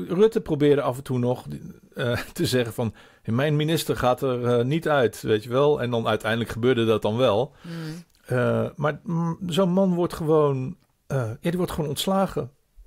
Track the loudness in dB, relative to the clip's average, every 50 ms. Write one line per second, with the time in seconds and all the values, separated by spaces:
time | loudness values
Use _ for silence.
0 | -8 -2 2 4 4 4 4 2 -4 -2 0 2 4 4 4 4 2 -2 -4 -4
1 | -4 -4 -2 0 0 0 -2 -2 -6 -12 -14 -14 -14 -16 -18 -20 -20 -14 -8 -4
2 | -2 -2 -2 -2 -4 -6 -4 -2 -2 0 2 2 0 0 -2 -4 -4 -4 -4 -8
3 | -16 -20 _ _ _ -2 0 0 2 2 2 2 2 2 0 0 0 -2 -2 0
4 | 2 2 2 2 0 -2 -2 0 0 2 2 2 2 2 0 0 0 0 2 2
5 | 2 2 0 -2 -2 0 0 0 0 0 0 2 4 4 4 2 0 -2 -2 -2
6 | 0 0 0 0 0 -2 -2 -2 -2 -4 -4 0 2 2 2 4 4 2 2 2
7 | 2 0 0 2 2 2 2 2 0 -2 -6 -14 -16 -14 -12 -10 -10 -10 -12 -14
8 | -16 _ _ _ _ -4 -2 0 0 0 0 0 -2 -4 -4 -4 -4 -4 -4 -6
9 | -6 -6 -4 -2 -2 -2 -4 -6 -6 -4 0 0 2 2 2 2 2 2 2 0
10 | 0 -2 -2 -2 0 2 4 4 4 2 2 -2 -4 -8 -10 -14 _ _ _ _
11 | _ -6 -4 -4 -2 -4 -6 -6 -4 -4 -2 -2 -2 -4 -4 -4 -4 -4 -4 -4
12 | -2 0 0 0 0 0 -2 -4 -6 -6 -10 _ _ _ _ -20 -10